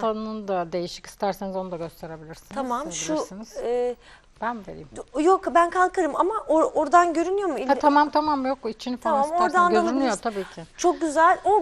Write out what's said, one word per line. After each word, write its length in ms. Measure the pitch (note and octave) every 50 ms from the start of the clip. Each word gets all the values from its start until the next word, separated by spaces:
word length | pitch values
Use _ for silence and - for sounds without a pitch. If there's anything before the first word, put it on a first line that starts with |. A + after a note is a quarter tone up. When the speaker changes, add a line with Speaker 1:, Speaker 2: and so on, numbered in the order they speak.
Speaker 1:
çantanın 460 | A#3 A3 A3 A3 A3 A3 A3 A3 G#3 G3
da 240 | G3 F3+ E3+ E3
değişik, 340 | F3 F3+ F3 F3 - - - -
isterseniz 480 | - - G#3+ G3 F3+ - G3+ F#3+ F#3
onu 160 | F#3+ F#3+ F#3
da 60 | F3+ D#3+
gösterebilirsiniz, 720 | E3 D#3+ - - F3+ D#3+ D#3+ D#3+ D#3+ D#3 E3 - - - -
Speaker 2:
Tamam, 360 | C#4 C4 B3+ A#3 B3 D4 -
şu, 140 | F3 - -
Speaker 1:
sevebilirsiniz. 520 | - D#4 D4+ - - F#3 G3+ A3+ - - C#4+
Speaker 2:
e, 380 | - A3+ A#3+ B3 B3 B3 A#3+ - - - - - _ _ _ -
Speaker 1:
Ben 260 | G#3+ A3+ A#3+ A3 F#3+ F3
vereyim. 200 | D#3+ D#3+ D#3 C#3 - - - _ -
Speaker 2:
d-, 60 | C4+ D4+
yok, 280 | F4 F#4+ F#4 F#4+ D#4 B3
ben 140 | E4+ E4+ E4+
kalkarım 460 | E4+ F#4 F#4 F4+ F#4 F#4+ E4+ C#4+ -
ama 180 | - D#4 F#4 A4+
or-, 380 | G#4+ - - D4+ D#4+ D#4 - -
oradan 400 | - D#4 C#4+ D4+ F4 F4 F4 D4+
görünüyor 340 | D#4+ E4+ F4+ F#4+ G4+ G4+ F4+
mu? 40 | C#4
Speaker 1:
Ha, 40 | G#3
Speaker 2:
İlle- 200 | C4 B3+ C#4 C4
Speaker 1:
tamam, 300 | D4+ D4 C#4+ D4 D4+ C#4+
tamam, 360 | - D4+ D4+ D#4 D4 C4+ B3+
yok, 120 | C4 C4+ C4+ - A3
içini 280 | A3+ - - B3+ B3 A#3+
falan 240 | - A3+ D4+ C#4
Speaker 2:
Tamam, 100 | C#4 D4+ E4
Speaker 1:
istersen 100 | F4 F4+ F4+ - F4+
Speaker 2:
oradan 60 | F4 F4 -
da 60 | -
Speaker 1:
görünüyor 120 | E4+ E4+ C4 C4+ C4+ B3 G#3
Speaker 2:
alabiliriz. 80 | -
Speaker 1:
tabii 220 | - A#3 G#3 G3 F#3 - -
ki. 80 | - E3 - - -
Speaker 2:
Çok 240 | - F4 D4+ C#4
güzel. 360 | E4 D#4 C4+ D#4+ D#4+ F4+ F4+ - -
O 160 | E4+ G#4 G#4